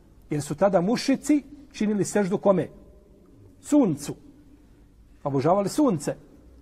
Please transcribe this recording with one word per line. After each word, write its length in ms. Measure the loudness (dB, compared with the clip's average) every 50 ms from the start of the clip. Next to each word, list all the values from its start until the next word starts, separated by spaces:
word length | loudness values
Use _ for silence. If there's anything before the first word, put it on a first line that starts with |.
| _ -20 -20 -20 -10 -8
Jer 120 | -6 -6
su 120 | -6 -6 -2
tada 260 | 0 0 2 2 2
mušici 600 | 2 2 -2 -2 0 -2 -2 -2 2 0 0 0 0 -6 -20 -20 -20 -14
činili 320 | -6 -4 -2 -2 0 -2 -2
seždu 340 | -2 0 -2 0 0 -2 0
kome? 300 | 2 2 2 2 0 -6 -10 -20 -20 -20 -20 -20 _ _ -20 -20 _ _ -20 -20 -20 -20 -20 _
Suncu. 540 | -6 0 2 4 4 2 0 -4 -6 -12 -14 -14 -16 -20 -20 -20 -20 -20 -20 -20 _ -20 -20 -20 -20 _ _ _ -20 _ -18 -10 -8
Obožavali 440 | -4 -2 0 2 2 2 2 0 -2
sunce. 480 | 0 0 2 2 2 -2 -4 -6 -8 -10 -12 -20 -20 -20 -20 -20 -20 -20